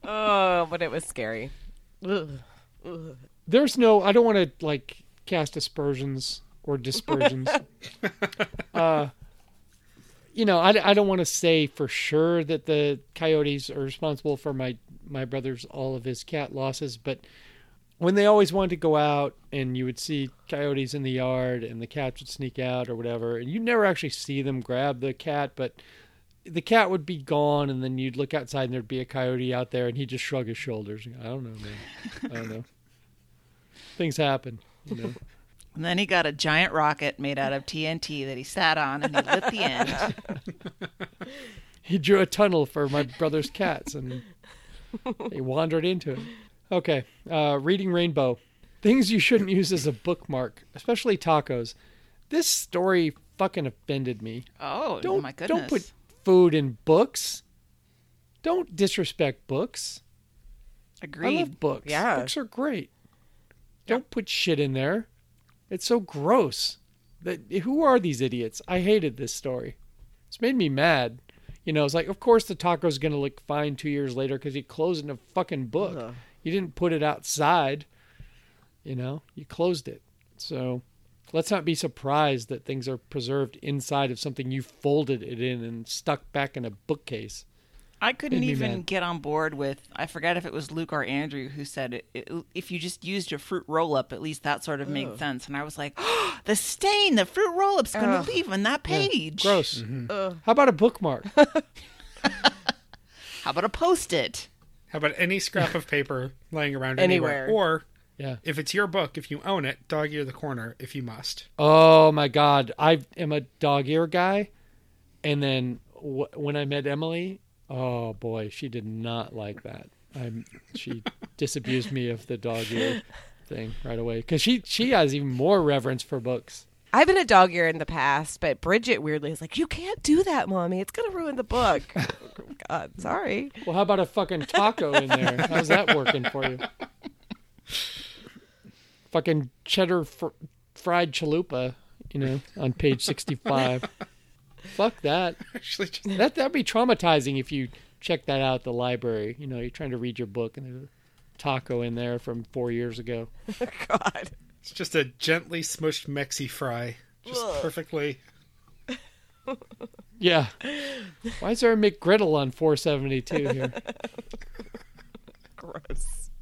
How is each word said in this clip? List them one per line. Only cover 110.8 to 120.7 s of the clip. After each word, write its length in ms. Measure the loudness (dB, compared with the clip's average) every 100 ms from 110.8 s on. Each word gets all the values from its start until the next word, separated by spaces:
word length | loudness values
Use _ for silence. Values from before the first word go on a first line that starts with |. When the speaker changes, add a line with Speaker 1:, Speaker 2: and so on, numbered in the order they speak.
| -12
Speaker 3:
you 100 | -10
must. 440 | -10 -10 -10 -10 -14 2
Speaker 2:
Oh 540 | 8 10 12 12 10
my 160 | 6 2
God. 460 | 4 6 6 2 2
I 220 | 4 4 0 -6
am 160 | -2
a 100 | -2 -4 _
dog 280 | 2 2 2
ear 200 | 0 2
guy. 420 | 2 2 0 -2 _ _ _ _ _ _ _
And 180 | -2 0
then 380 | 0 0 -2 -6 _ -14
w-, 320 | -8 -6 -6 -4
when 200 | -4 -2
I 80 | -2
met 200 | -2 -2
Emily, 540 | -2 -4 -4 -6 -10 _ _ _
oh 440 | -6 -4 -4 -6
boy, 360 | -6 -6 -6 -8
she 200 | -10 -10
did 160 | -8 -8
not 500 | -8 -6 -6 -6 -8
like 280 | -10 -10
that. 240 | -14 -16 -18 _ _ -10
I'm, 300 | -10 -10 -14 -20 _